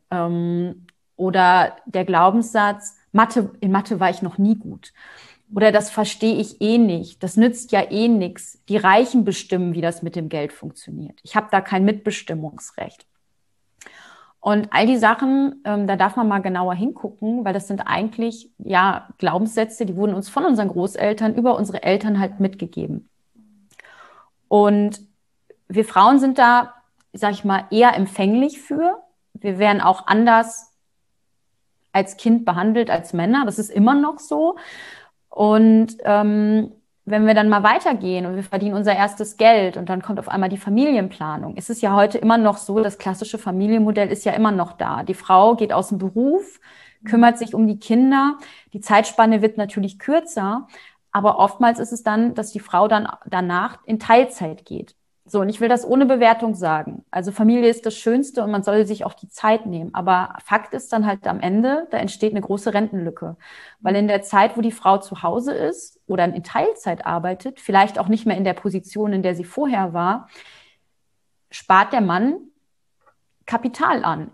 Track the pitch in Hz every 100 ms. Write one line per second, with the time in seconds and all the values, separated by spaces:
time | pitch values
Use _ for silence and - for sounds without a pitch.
0 | _ 180 170 170 170 175 180 180 175 _
1 | _ - 185 185 180 180 160 - - 185
2 | 190 170 185 220 226 220 208 202 - -
3 | _ - 233 247 196 - 196 196 - 196
4 | 180 190 180 - 202 220 - - - _
5 | - - - _ _ 202 214 208 208 -
6 | 208 - 226 220 214 - 208 233 220 170
7 | 170 - 185 214 233 233 - 196 180 202
8 | 233 226 180 - - - _ 208 196 202
9 | 254 254 196 - - 185 180 170 170 170
10 | 170 175 156 156 147 - 151 - - 151
11 | 156 - - 214 208 190 185 190 196 208
12 | 208 208 - 160 151 - - - - -
13 | _ _ _ _ _ _ _ _ - -
14 | - - _ _ 202 208 208 156 226 254
15 | 214 226 269 269 277 - 208 208 196 196
16 | 196 226 220 196 190 180 185 175 233 -
17 | 202 - 214 240 202 190 190 196 - 170
18 | 214 220 233 226 - _ 202 185 190 -
19 | - - 180 170 220 220 220 - 208 180
20 | 208 190 202 - 349 226 202 175 190 -
21 | 208 208 220 226 247 233 202 190 - 202
22 | 214 202 190 196 190 190 170 - 160 151
23 | - _ _ _ _ _ _ - - -
24 | - _ _ _ _ 208 208 208 208 208
25 | - _ _ _ _ _ _ 196 214 185
26 | 214 277 269 262 240 240 240 - _ _
27 | _ 190 208 196 208 190 196 214 240 -
28 | 190 - 196 226 285 294 - 294 339 427
29 | - _ _ - 202 185 208 202 180 185
30 | - 214 233 226 233 - - _ _ _
31 | _ _ _ _ _ _ _ _ _ -
32 | - - 233 233 226 175 202 226 233 165
33 | 170 170 175 269 240 196 208 208 220 285
34 | 294 302 - 302 320 349 - - - -
35 | - _ _ - 208 214 220 220 220 -
36 | - 208 208 208 214 214 214 - _ _
37 | - 214 214 214 214 208 208 240 339 233
38 | 190 180 180 185 190 196 202 202 208 190
39 | 202 208 214 - 220 226 185 180 180 185
40 | - 196 - 196 185 196 202 214 294 247
41 | 185 - 156 151 - - - 233 208 202
42 | 202 233 220 233 214 202 - 208 214 196
43 | 190 185 220 220 208 185 208 226 214 208
44 | 196 208 208 208 220 190 170 - - 117
45 | 180 185 - 185 214 233 208 - 190 196
46 | 190 202 262 359 403 - _ - - _
47 | 214 233 240 240 226 - 220 208 - 233
48 | 262 277 277 294 - - _ 202 - 214
49 | 220 - 226 220 220 220 202 202 196 -
50 | - 320 330 233 196 233 - - - _
51 | _ 208 208 - 202 - 240 233 233 233
52 | 226 214 240 240 - 208 - 175 208 214
53 | - - - 180 180 175 226 - - 220
54 | - 233 254 - 165 156 _ - - _
55 | _ _ _ 202 196 214 233 240 - 262
56 | 262 262 226 226 233 185 175 156 - -
57 | - 185 185 202 220 240 240 233 220 220
58 | 226 247 277 - 208 208 196 208 202 202
59 | - - - - 214 220 220 170 - -
60 | 185 180 - - - - - 254 - 226
61 | 208 196 196 190 180 202 254 294 330 226
62 | 196 - 214 208 190 196 220 202 214 196
63 | 170 165 165 165 - - - _ 185 202
64 | 208 202 196 202 226 233 226 220 190 196
65 | - 180 170 220 254 - 311 349 - _
66 | - 185 175 180 - - 381 440 - 170
67 | - 170 180 185 262 262 - 190 202 -
68 | 180 220 220 185 190 180 202 185 - 208
69 | 214 196 180 175 175 - 285 220 185 170
70 | 180 233 - - - - _ _ _ _
71 | _ _ _ _ _ - - 190 202 254
72 | 196 175 247 359 - _ _ _ _ _
73 | _ _ _ _ - 233 240 240 - 285
74 | - 160 156